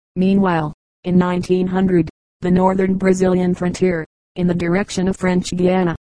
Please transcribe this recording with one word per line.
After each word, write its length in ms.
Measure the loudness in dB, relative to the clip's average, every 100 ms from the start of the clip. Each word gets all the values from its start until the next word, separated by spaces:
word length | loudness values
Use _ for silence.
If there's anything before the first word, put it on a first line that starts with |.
| _ -2
Meanwhile, 560 | 0 2 2 0 -4 -8 _ _
in 140 | 0 2
nineteen 480 | 2 0 0 0 0
hundred, 420 | 0 2 2 0 -6 _ -8
the 100 | 0
northern 440 | 2 2 2 0
Brazilian 600 | 0 2 2 2 2 0
frontier, 500 | 0 -2 -2 -2 -2 -6 _ _ -2
in 100 | -2
the 80 |
direction 540 | 0 0 -2 -2 -4 -4
of 80 | -2
French 340 | -2 -2 -2
Guiana, 460 | 0 0 2 0 -4